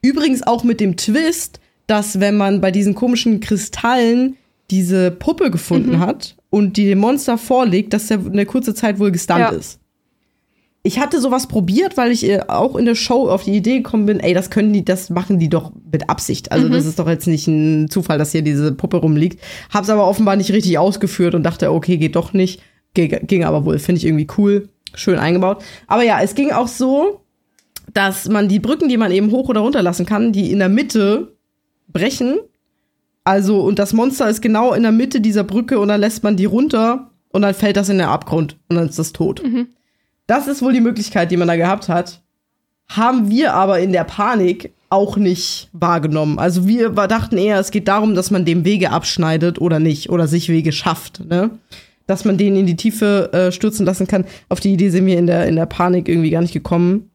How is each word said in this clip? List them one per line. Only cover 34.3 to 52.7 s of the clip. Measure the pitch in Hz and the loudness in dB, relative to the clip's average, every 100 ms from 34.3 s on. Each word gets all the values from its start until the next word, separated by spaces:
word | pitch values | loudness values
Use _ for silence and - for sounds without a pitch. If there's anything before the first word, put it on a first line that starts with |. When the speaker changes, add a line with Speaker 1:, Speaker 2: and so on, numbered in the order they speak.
| 220 | 0
Speaker 1:
genau | 240 214 247 | 0 2 2
in | 214 | 2
der | 226 | 2
Mitte | 220 262 262 | 2 2 0
dieser | 214 208 | 0 0
Brücke | 202 202 240 247 | 0 -2 0 0
und | 202 | 2
dann | 208 | 2
lässt | 208 214 | 0 0
man | 208 196 | 0 2
die | 202 | 2
runter | 214 302 226 226 254 - _ _ | 2 2 2 0 -2 -8 _ _
und | 196 | 0
dann | 202 | 0
fällt | 196 214 202 | 2 0 2
das | 190 | 2
in | 190 | 0
den | 170 | 2
Abgrund | 143 - 160 151 - _ | -2 -2 -2 -2 -6 _
und | 175 | -2
dann | 165 | -2
ist | 165 | -4
das | 180 | -6
tot. | - 170 - | -2 -4 -2
Speaker 2:
Mhm. | 285 240 247 _ _ _ _ _ - | -4 -4 -4 _ _ _ _ _ -2
Speaker 1:
Das | 247 277 | -2 -2
ist | 277 | -2
wohl | 247 | 0
die | 254 | 2
Möglichkeit, | 233 220 208 208 170 | 2 0 -4 -2 0
die | 175 | 0
man | 175 | 2
da | 170 | 2
gehabt | 170 202 - | 0 -2 -2
hat. | 170 180 - _ _ _ _ _ _ _ | -4 -4 -14 _ _ _ _ _ _ _
Haben | - 233 254 202 | 0 2 2 2
wir | 226 311 - | 2 2 2
aber | 196 185 | 2 2
in | 185 | 2
der | 180 | 0
Panik | 170 - 208 226 180 196 - _ _ | -2 -4 -2 2 0 -2 -10 _ _
auch | 196 202 202 | 0 0 0
nicht | 196 180 - - - | 0 0 -6 -10 -14
wahrgenommen. | 175 175 170 156 156 151 147 | -4 -2 0 0 -2 -2 0
Also | 175 175 185 | 0 0 2
wir | 240 226 208 | 2 0 0
war, | 196 | 0
dachten | 220 - 202 | -2 -2 0
eher, | 208 196 | 2 0
es | 196 | 0
geht | 208 190 | -2 0
darum, | 202 214 | 2 2
dass | 185 180 | 0 0
man | 196 165 | 0 2
dem | 165 | 2
Wege | 170 208 180 | 2 0 0
abschneidet | 165 - - 160 160 170 170 | -2 -4 -2 0 2 0 0
oder | 170 156 | 0 2
nicht, | 160 151 - | 0 -2 -2
oder | 175 156 | 0 0
sich | 170 165 | 0 0
Wege | 165 156 | 0 0
schafft, | 143 180 160 - - 165 | -2 -4 -4 -10 -18 -4
ne? | 175 220 220 _ - - _ - | -2 -2 -6 _ -20 -20 _ -6
Dass | - 214 | -2 0
man | 196 | 0
den | 202 196 | 2 2
in | |
die | 185 | 2